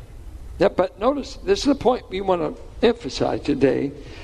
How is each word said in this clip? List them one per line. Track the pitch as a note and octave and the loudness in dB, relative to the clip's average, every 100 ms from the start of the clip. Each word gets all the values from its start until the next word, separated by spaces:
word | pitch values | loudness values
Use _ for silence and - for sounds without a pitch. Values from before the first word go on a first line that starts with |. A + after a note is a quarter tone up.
| - - - - - - | -18 -18 -16 -14 -10 2
Yeah, | F3 | 2
but | - F#3 - | 4 0 0
notice, | A3 C#4+ - - | 0 0 -4 -6
this | F3 G3 | 0 2
is | |
the | C#4 | 2
point | C#4 - B3 - | 2 4 2 0
we | F#3 | -4
want | G3 F3 | 0 0
to | D#3 - - - A3+ | 0 -6 -12 0 2
emphasize | A#3 C3+ - C3 A2+ | 2 -4 -2 0 0
today. | - C3 C3+ B2+ C#3 - - - | 0 4 4 4 -2 -6 -14 -16